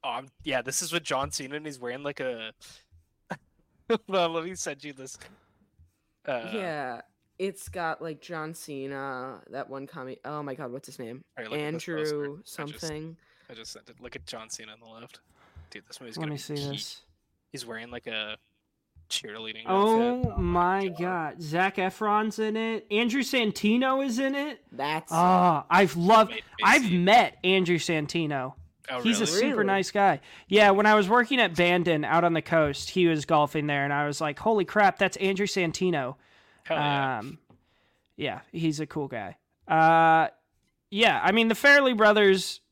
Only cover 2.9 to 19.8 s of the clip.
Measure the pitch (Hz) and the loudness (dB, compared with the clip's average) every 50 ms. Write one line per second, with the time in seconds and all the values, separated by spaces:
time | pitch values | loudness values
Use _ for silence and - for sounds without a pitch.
2.9 | _ _ _ _ _ _ _ _ 175 - _ _ _ _ _ _ _ _ _ _ | _ _ _ _ _ _ _ _ -16 -16 _ _ _ _ _ _ _ _ _ _
3.9 | 233 214 _ - 190 190 175 165 165 165 160 180 185 - - 170 143 139 147 147 | -4 -4 _ -4 -2 -2 -2 -2 -2 -6 -8 -8 -12 -10 -10 -10 -10 -12 -14 -16
4.9 | 143 131 131 131 - - - - 196 _ _ _ _ _ _ _ _ _ _ _ | -16 -16 -18 -18 -18 -20 -20 -20 -20 _ _ _ _ _ _ _ _ _ _ _
5.9 | _ _ _ _ _ _ _ - 135 120 113 - 214 220 190 175 156 147 139 127 | _ _ _ _ _ _ _ -6 -6 -6 -6 -8 -8 -6 -6 -6 -6 -6 -8 -8
6.9 | 120 - - _ _ _ _ _ _ _ 185 196 185 - - - - 185 170 160 | -10 -12 -14 _ _ _ _ _ _ _ -8 -8 -8 -10 -18 -14 -10 -6 -4 -4
7.9 | 156 - 156 165 156 147 - - 175 160 156 156 170 - - - 147 139 135 135 | -6 -6 -8 -12 -12 -12 -14 -12 -10 -10 -10 -10 -12 -14 -14 -12 -12 -10 -10 -10
8.9 | 139 139 135 135 135 127 127 131 123 90 - - - 135 131 - 131 135 139 135 | -10 -8 -8 -8 -8 -10 -10 -12 -14 -16 -18 -14 -12 -12 -12 -10 -12 -14 -14 -14
9.9 | - 160 127 131 131 - _ 135 151 151 147 143 131 139 151 123 120 139 - - | -14 -14 -14 -14 -14 -14 _ -12 -10 -10 -10 -10 -10 -10 -12 -12 -12 -14 -14 -16
10.9 | 139 - 127 113 120 131 - _ _ - 113 110 139 151 151 151 160 165 - - | -16 -14 -14 -14 -14 -16 -18 _ _ -16 -12 -10 -8 -8 -6 -6 -8 -10 -10 -10
11.9 | 165 156 156 156 151 147 143 143 143 170 - - - - 151 147 151 - - 160 | -8 -6 -6 -4 -4 -6 -8 -8 -12 -14 -18 -18 -14 -12 -12 -12 -12 -12 -12 -10
12.9 | 151 151 156 165 165 165 _ _ _ _ _ _ 117 113 113 - - 107 _ - | -10 -10 -12 -16 -18 _ _ _ _ _ _ _ -20 -18 -18 -18 -18 -20 _ -20
13.9 | 113 _ 120 120 - 127 82 - - 113 110 110 - - 113 107 107 107 113 110 | -20 _ -20 -18 -16 -16 -16 -14 -16 -16 -14 -14 -16 -16 -16 -20 -20 _ -20 -20
14.9 | 110 113 113 117 - - _ _ _ _ _ _ _ - - _ - - - _ | -20 -20 -20 -20 -20 -20 _ _ _ _ _ _ _ -20 -20 _ -18 -20 -18 _
15.9 | - - 135 117 110 165 160 151 147 139 - - 147 143 143 139 139 143 - - | -20 -18 -18 -16 -12 -10 -10 -8 -10 -10 -10 -10 -8 -8 -6 -8 -8 -10 -12 -14
16.9 | - - _ _ _ _ _ _ _ _ _ _ - 135 120 113 113 113 113 120 | -16 -20 _ _ _ _ _ _ _ _ _ _ -16 -16 -14 -12 -14 -14 -14 -14
17.9 | 123 120 _ 120 113 110 107 107 107 _ _ _ _ _ _ _ _ _ _ _ | -14 -14 _ -8 -8 -8 -8 -8 -12 _ _ _ _ _ _ _ _ _ _ _
18.9 | _ - _ _ - - - 107 208 - - 110 110 - 113 - 190 196 | _ -20 _ _ -8 -8 -8 -8 -14 -12 -12 -12 -12 -12 -6 -2 0 2